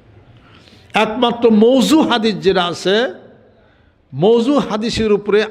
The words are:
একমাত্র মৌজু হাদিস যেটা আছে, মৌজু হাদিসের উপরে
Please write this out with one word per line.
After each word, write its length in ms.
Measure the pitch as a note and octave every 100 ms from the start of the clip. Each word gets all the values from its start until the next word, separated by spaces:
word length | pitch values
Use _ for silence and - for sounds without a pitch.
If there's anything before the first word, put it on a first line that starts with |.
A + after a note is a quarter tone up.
| _ - _ - _ - - - -
একমাত্র 560 | G3+ A3 A#3 A#3+ A#3 A#3
মৌজু 500 | G#3+ A3+ C4 G3 D#4
হাদিস 340 | - A#3 A3
যেটা 300 | F3 E3+ F#3
আছে, 500 | F3 D#3+ F3+ G#3 C4+ - - - _ _ _ _ _ _ _
মৌজু 460 | C3 F#3+ A#3 A#3 C#4+
হাদিসের 540 | D#3 G#3+ A3+ - A3
উপরে 340 | G#3 G3+ G3+ G#3+